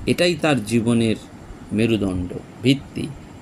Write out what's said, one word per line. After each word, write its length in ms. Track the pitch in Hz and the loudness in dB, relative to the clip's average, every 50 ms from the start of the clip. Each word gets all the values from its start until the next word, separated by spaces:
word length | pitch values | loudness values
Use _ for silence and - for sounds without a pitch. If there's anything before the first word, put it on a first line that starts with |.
| - | -2
এটাই 300 | - 123 - 170 180 180 | 0 2 2 2 2 2
তার 300 | - - 156 147 127 107 | 2 2 2 2 2 0
জীবনের 500 | 101 113 120 107 117 120 117 117 113 107 - - - - - - - - - - - | 0 0 2 4 4 4 4 4 2 2 0 -4 -10 -18 -18 -18 -18 -18 -18 -10 -4
মেরুদণ্ড, 640 | - 101 113 113 113 107 101 98 92 92 90 87 - - - - - - 101 | 0 2 2 4 2 2 2 0 -2 -2 -4 -6 -8 -10 -12 -14 -12 0 2
ভিত্তি, 440 | 123 139 135 - - - - - - - - - - - - | 2 2 2 0 -6 -8 -8 -8 -8 -8 -12 -16 -18 -20 -10